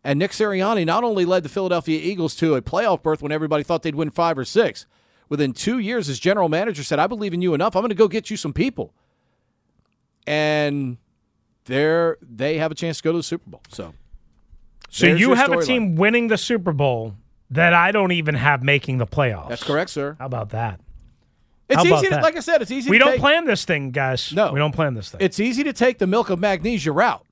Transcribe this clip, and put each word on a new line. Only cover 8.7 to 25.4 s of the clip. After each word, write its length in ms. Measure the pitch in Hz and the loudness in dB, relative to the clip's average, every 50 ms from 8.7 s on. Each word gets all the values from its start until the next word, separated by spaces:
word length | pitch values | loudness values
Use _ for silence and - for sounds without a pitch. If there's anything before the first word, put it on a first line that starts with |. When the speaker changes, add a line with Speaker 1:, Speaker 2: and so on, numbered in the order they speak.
| - - 104 - _ _ _ _ _ _ _ _ _ _ _ _ _ _ _ _ _ _ _ _ _ _ _ _ _ _ _ | -2 -6 -10 -10 _ _ _ _ _ _ _ _ _ _ _ _ _ _ _ _ _ _ _ _ _ _ _ _ _ _ _
Speaker 1:
And 680 | 147 147 151 151 151 151 151 147 147 143 143 139 127 123 - _ _ _ _ _ _ _ _ _ _ _ _ _ | -4 -2 0 0 0 0 0 0 0 -2 -4 -4 -6 -8 -12 _ _ _ _ _ _ _ _ _ _ _ _ _
there, 520 | - 127 139 147 156 160 170 170 165 160 _ | -4 0 2 2 2 2 2 2 0 -2 _
they 360 | - 127 117 107 135 147 160 | -12 -20 -8 -4 -2 -2 0
have 140 | 151 160 160 | 0 -2 -2
a 40 | 156 | -4
chance 220 | - 175 165 151 | -4 -6 -6 -6
to 60 | - - | -2 -2
go 80 | 160 | 0
to 60 | 170 | 0
the 60 | 170 156 | 0 -2
Super 260 | - 165 175 _ - | -4 -8 -8 _ -16
Bowl. 120 | - - - - | -20 -20 -20 -18
So, 240 | - - 95 80 78 - - _ - - _ _ _ _ _ _ - - - - _ - - - | -14 -14 -14 -14 -16 -20 -20 _ -20 -20 _ _ _ _ _ _ -20 -20 -20 -20 _ -20 -20 -14
Speaker 2:
So 180 | - - 175 | 0 4 4
Speaker 1:
there's 120 | 175 170 170 | 6 6 6
Speaker 2:
you 80 | 214 269 | 6 6
Speaker 1:
your 60 | 254 | 6
Speaker 2:
have 160 | 240 277 269 | 4 4 4
a 60 | - | 4
Speaker 1:
storyline. 80 | 170 - | 0 2
Speaker 2:
team 300 | - 254 247 220 190 165 | 2 2 0 2 0 2
winning 320 | 160 196 214 226 240 233 | 4 4 4 4 2 2
the 100 | 226 220 | 2 0
Super 360 | 190 - - 240 220 175 175 156 | -2 0 -2 -2 -2 0 -2 0
Bowl 420 | 139 143 135 123 113 110 113 101 104 _ _ _ _ _ _ | 0 0 0 0 -2 -4 -8 -12 -16 _ _ _ _ _ _
that 220 | 123 156 170 170 170 | 0 2 4 4 6
I 180 | 170 170 190 | 4 4 4
don't 200 | 208 214 196 180 | 2 2 2 2
even 240 | 180 170 156 151 147 | 0 0 0 -2 -2
have 280 | 131 117 147 143 127 127 | 0 2 2 2 2 2
making 340 | 143 143 139 - - 131 | 2 0 0 0 -2 -2
the 80 | 127 117 | -2 -2
playoffs. 420 | - - 147 139 123 104 95 95 - | -2 0 0 0 0 -2 -4 -8 -10
Speaker 1:
That's 140 | 120 - - | -10 -8 -4
correct, 260 | - 143 151 185 180 | -2 -2 -2 -2 -2
sir. 240 | - 147 139 143 156 151 | -6 -6 -6 -6 -8 -10
Speaker 2:
How 60 | 127 | -10
about 240 | 135 123 117 107 104 | -8 -6 -6 -6 -6
that? 300 | - 110 117 110 95 - _ - - - - - _ _ _ _ _ _ _ _ _ _ _ | -6 -6 -6 -6 -8 -12 _ -20 -20 -20 -20 -20 _ _ _ _ _ _ _ _ _ _ _
Speaker 1:
It's 100 | - 277 | 2 4
Speaker 2:
How 60 | 165 175 | 4 6
about 120 | - - - | 6 6 4
Speaker 1:
easy 80 | - 381 | 4 2
to, 60 | 349 | 0
Speaker 2:
that? 80 | 147 311 | 2 2
Speaker 1:
like 140 | 320 320 | 0 0
I 20 | 330 | -2
said, 200 | - - 330 294 | -2 0 0 0
it's 80 | 226 180 | 0 -2
easy 180 | 247 277 233 - | -6 -4 0 2
Speaker 2:
We 60 | 196 233 | 4 6
Speaker 1:
to 40 | 269 | 6
Speaker 2:
don't 80 | 262 262 | 4 4
Speaker 1:
take 80 | 254 | 4
Speaker 2:
plan 240 | 254 277 302 339 339 | 2 2 2 2 2
this 200 | 285 208 - - | -2 -2 -2 -2
thing, 240 | - 170 147 139 131 | -4 -4 -4 -4 -6
guys. 400 | 123 143 135 131 131 123 - - 151 | -4 -2 -2 -2 -2 -4 -4 -4 0
Speaker 1:
No. 180 | 190 214 147 | 0 0 0
Speaker 2:
We 80 | - 139 | 2 0
don't 120 | 151 151 143 | 0 0 0
plan 200 | 156 160 143 123 | -2 -2 -2 -2
this 160 | 110 98 - | -6 -10 -12
thing. 100 | - 90 | -4 -2
Speaker 1:
It's 180 | 196 185 - | -2 -2 0
easy 240 | - | 0